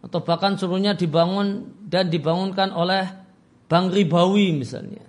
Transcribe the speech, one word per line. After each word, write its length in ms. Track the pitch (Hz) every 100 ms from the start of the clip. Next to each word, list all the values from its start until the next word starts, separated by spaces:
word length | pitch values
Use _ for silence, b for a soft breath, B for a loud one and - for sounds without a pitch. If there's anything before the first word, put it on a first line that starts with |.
Atau 160 | - 175
bahkan 400 | 165 170 196 196
suruhnya 380 | 190 185 202 185
dibangun 800 | 175 156 170 196 202 202 - - 208
dan 240 | 175 185
dibangunkan 640 | 165 147 170 190 190 190 165
oleh 320 | 175 190 190 - - _ _ _ _
Bank 240 | 165 185 185
Ribawi 560 | 180 170 180 202 196
misalnya. 480 | 151 120 - - -